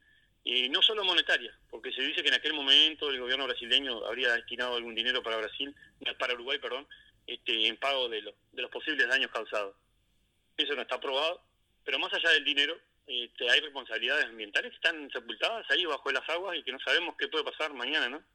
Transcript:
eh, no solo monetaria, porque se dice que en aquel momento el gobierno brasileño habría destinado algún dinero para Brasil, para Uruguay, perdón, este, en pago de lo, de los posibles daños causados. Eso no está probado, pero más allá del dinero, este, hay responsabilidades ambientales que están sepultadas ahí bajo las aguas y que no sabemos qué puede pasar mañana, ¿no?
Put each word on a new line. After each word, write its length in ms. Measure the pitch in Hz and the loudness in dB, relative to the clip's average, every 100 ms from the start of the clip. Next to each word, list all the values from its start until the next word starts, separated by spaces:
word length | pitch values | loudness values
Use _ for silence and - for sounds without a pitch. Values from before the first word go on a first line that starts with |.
| _ _ _ _ | _ _ _ _
eh, 240 | 120 123 127 | -2 0 2
no 120 | 180 | 4
solo 220 | 226 220 | 4 4
monetaria, 540 | 190 170 151 156 117 - _ | 2 2 2 0 0 -14 _
porque 220 | 117 131 | -12 -8
se 100 | 127 | -2
dice 200 | 135 160 | -2 2
que 80 | 147 | 2
en 60 | |
aquel 180 | 127 151 | 4 2
momento 560 | 151 139 143 156 151 147 | 0 6 8 6 2 -4
el 100 | 131 | -2
gobierno 260 | 123 131 | -2 0
brasileño 600 | 131 120 120 131 139 113 | 0 -4 0 0 0 -4
habría 280 | 98 123 123 | -4 0 2
destinado 420 | 117 - 120 123 | 0 -2 -4 -2
algún 180 | 120 117 | -2 -4
dinero 300 | 113 120 127 | -2 -2 -2
para 140 | 113 113 | -2 -2
Brasil, 380 | 107 - 139 - - _ - - | -4 -6 -10 -10 -20 _ -8 -4
para 140 | 127 | -4
Uruguay, 240 | 123 123 143 | -2 -4 -4
perdón, 280 | 120 127 - - - _ | -4 -8 -10 -20 -20 _
este, 420 | - 123 - 113 110 | -14 -8 -2 2 2
en 100 | 110 | 2
pago 320 | 139 135 123 | 0 0 -2
de 120 | 110 | -4
lo, 140 | 104 - _ | -8 -16 _
de 100 | 127 | -10
los 100 | 123 | -8
posibles 360 | 123 160 139 120 | -6 -2 0 2
daños 240 | 135 123 | 2 0
causados. 440 | 120 107 110 98 - _ _ _ _ _ _ _ - | -4 -4 -4 -4 -8 _ _ _ _ _ _ _ -4
Eso 180 | 147 | -2
no 80 | 131 | -2
está 160 | - 127 | -2 -4
probado, 440 | 143 135 160 - _ _ _ _ | 0 0 0 -2 _ _ _ _
pero 140 | - 135 | -4 -2
más 160 | 185 | 0
allá 160 | 190 165 | 2 4
del 140 | 156 | 4
dinero, 340 | 143 143 147 165 _ _ - | 4 2 2 0 _ _ -10
este, 420 | 123 117 - 123 | -8 -8 -2 4
hay 100 | 135 | 4
responsabilidades 640 | 151 135 117 113 120 147 | 4 -8 -6 -2 0 0
ambientales 460 | 123 113 101 139 247 | 0 -4 -4 -2 -4
que 40 | |
están 340 | - 165 160 139 | 0 0 0 -6
sepultadas 540 | 127 117 - 160 226 - | -8 -8 -2 -2 -2 0
ahí 160 | 151 | 0
bajo 260 | 170 139 135 | 2 0 0
las 160 | 131 - | -2 -2
aguas 280 | 170 190 165 | -4 -2 -6
y 60 | |
que 80 | 127 | -6
no 80 | 131 | -6
sabemos 360 | 131 151 170 - | 2 2 2 -4
qué 100 | 143 | -2
puede 160 | 156 | -2
pasar 300 | 147 - 156 | -4 -4 -4
mañana, 360 | 135 123 156 123 | -4 -2 0 0
¿no? 140 | 135 - | -4 -12